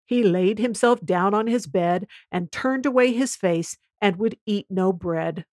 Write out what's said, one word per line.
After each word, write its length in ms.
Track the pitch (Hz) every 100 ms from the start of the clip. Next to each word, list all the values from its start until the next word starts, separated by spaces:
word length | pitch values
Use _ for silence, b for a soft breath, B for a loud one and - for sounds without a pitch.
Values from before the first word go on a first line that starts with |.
| _
He 160 | 247
laid 380 | 208 180 185 208
himself 440 | 240 214 240 240
down 300 | 151 180 196
on 120 | 208 226
his 200 | 240 143
bed 400 | 185 170 180 202 B B
and 180 | 180 175
turned 360 | - 262 262 277
away 260 | 254 247
his 240 | 233 262 -
face 400 | 185 170 165 - _ _
and 180 | 202 175
would 200 | 220 -
eat 220 | - 202 -
no 240 | 190 185
bread. 540 | 180 175 165 165 165 -